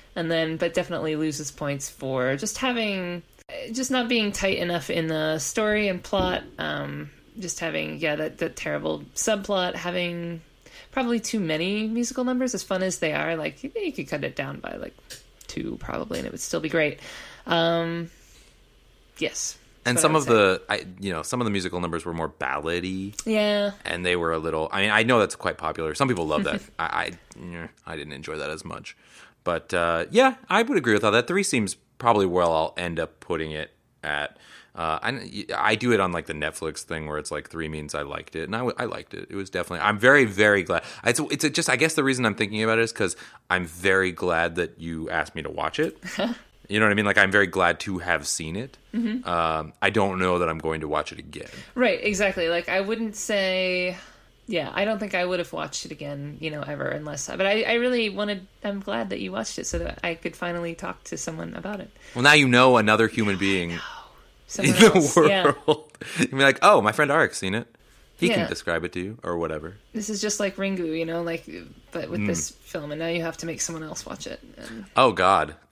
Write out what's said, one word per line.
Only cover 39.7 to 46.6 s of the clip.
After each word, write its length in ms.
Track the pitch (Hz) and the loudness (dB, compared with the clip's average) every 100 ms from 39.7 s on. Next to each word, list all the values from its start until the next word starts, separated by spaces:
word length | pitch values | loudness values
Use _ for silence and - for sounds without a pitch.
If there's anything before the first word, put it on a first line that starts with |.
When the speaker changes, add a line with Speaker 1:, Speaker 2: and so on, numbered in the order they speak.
| 87 104 | 0 0
Speaker 2:
I'm 120 | 107 | 6
very, 260 | 123 143 120 | 8 8 6
very 360 | 95 107 101 | 6 6 6
glad. 200 | 87 85 - - | 4 -2 -2 -2
It's, 160 | 117 127 | 0 0
it's 240 | 151 147 | 0 0
a, 60 | 156 | 0
just, 200 | 147 165 | 0 0
I 60 | 131 | 2
guess 200 | 160 156 | 2 2
the 80 | |
reason 220 | 135 127 117 | 2 2 0
I'm 100 | 101 | 0
thinking 280 | 104 107 | -2 0
about 140 | 110 113 | 2 2
it 60 | |
is 80 | 113 | 2
'cause 220 | - 95 - - - - | 0 -2 -4 -16 -16 -2
I'm 160 | 90 87 | -2 -2
very 460 | 85 95 95 92 | 0 4 4 2
glad 440 | 87 92 82 85 85 | 0 0 2 0 0
that 240 | 82 - | -4 -6
you 300 | 82 80 80 | -10 -8 -4
asked 240 | 82 78 82 | -4 -4 -6
me 60 | |
to 80 | 76 | -8
watch 300 | 78 78 - | -6 -4 -2
it. 180 | 156 - 180 - | -4 -6 -10 -4
Speaker 1:
<laughs> 120 | 214 240 - _ | -4 -6 -14 _